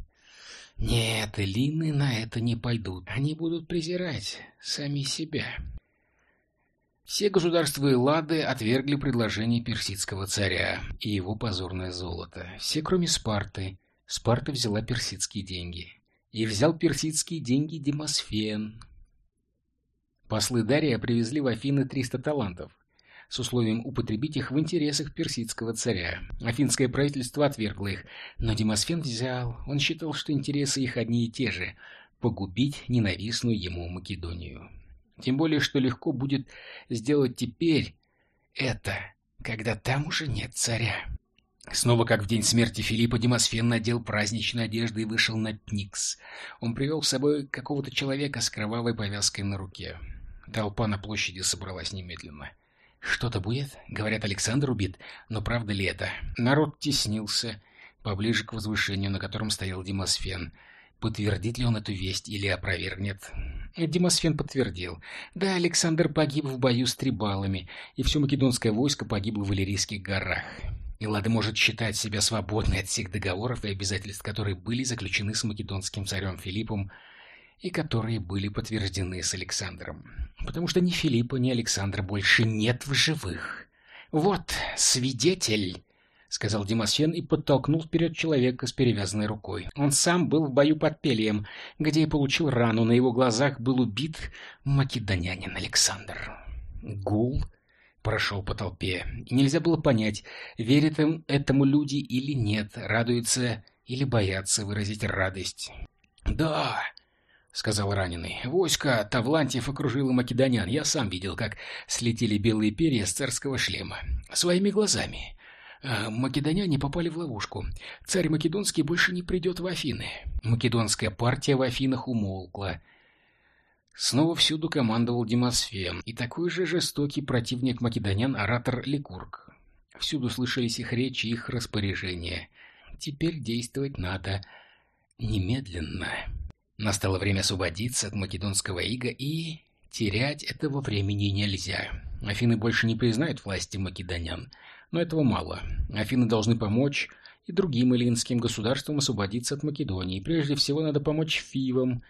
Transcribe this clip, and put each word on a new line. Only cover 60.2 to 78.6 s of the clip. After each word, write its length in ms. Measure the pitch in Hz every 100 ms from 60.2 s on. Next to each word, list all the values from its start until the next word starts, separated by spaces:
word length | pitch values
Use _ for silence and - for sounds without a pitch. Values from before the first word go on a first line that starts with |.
| - 95 85 - - - - _
Подтвердит 600 | 110 110 101 95 110 120
ли 60 | 120
он 120 | 107
эту 160 | 104
весть 360 | 95 92 92 -
или 180 | 104 98
опровергнет? 840 | 90 98 87 92 92 101 101 - - - - - -
Демосфен 580 | 165 175 175 - 165 156
подтвердил. 680 | 139 135 107 90 90 87 - - - 170
Да, 200 | 196 185
Александр 540 | 170 - 170 160 156
погиб 360 | 160 151 143 143
в 120 | 131
бою 300 | 131 120 123
с 80 | -
трибалами, 720 | 131 104 104 98 95 95 85 - - -
и 60 |
всё 180 | 123 151
македонское 520 | 139 147 131 120 113
войско 340 | 107 143 - 104
погибло 380 | 104 113 107
в 100 | 98
Иллирийских 480 | 95 95 98 - 101
горах. 420 | 92 95 92 82 - - - - - -
Эллада 300 | 107 104 107
может 280 | 113 107 107
считать 380 | - 110 110 104
себя 260 | 107 104
свободной 580 | - 110 95 107 - 95
от 80 | 95
всех 240 | - 95
договоров 540 | 104 98 92 117 117 104
и 40 |
обязательств, 540 | 95 98 95 104 -
которые 320 | 110 104 104 90
были 280 | 95 120
заключены 520 | 123 110 90 - 104 -
с 80 |
македонским 640 | 113 104 95 98 - 104 98
царём 320 | 95 95 92
Филиппом 500 | 98 98 110 104 98 - - - - - - _
и 100 | 185
которые 500 | 175 156 113 110 110
были 280 | 87 98 104
подтверждены 760 | 107